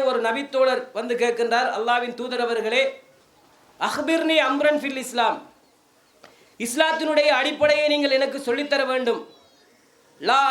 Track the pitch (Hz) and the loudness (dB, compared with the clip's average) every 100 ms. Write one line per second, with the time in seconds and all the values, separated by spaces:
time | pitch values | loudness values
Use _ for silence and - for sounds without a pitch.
0 | 262 247 226 269 285 262 262 247 - 202 | 2 0 -2 -2 -4 0 2 2 -4 -8
1 | 240 240 240 233 233 233 254 202 233 240 | -4 0 0 0 0 0 0 -2 0 0
2 | 247 240 247 247 240 226 220 247 269 - | -2 -8 -8 -4 -2 -2 0 0 0 -4
3 | - _ _ _ _ _ _ _ 202 240 | -18 _ _ _ _ _ _ _ -4 -2
4 | 285 330 320 320 269 277 294 302 277 269 | 0 0 2 2 2 2 2 2 -2 -6
5 | 247 233 233 - - _ _ _ _ _ | -6 0 0 -2 -10 _ _ _ _ _
6 | _ _ - _ _ _ 233 247 320 320 | _ _ -20 _ _ _ -6 2 2 2
7 | 311 302 294 262 277 294 294 302 302 294 | 0 2 4 2 0 0 2 2 2 2
8 | 285 262 269 269 - 254 285 277 262 262 | 2 2 0 -4 -4 -4 0 -2 0 -2
9 | 240 - - - _ _ _ _ _ _ | 0 -2 -6 -20 _ _ _ _ _ _
10 | _ _ 165 262 277 | _ _ 0 2 2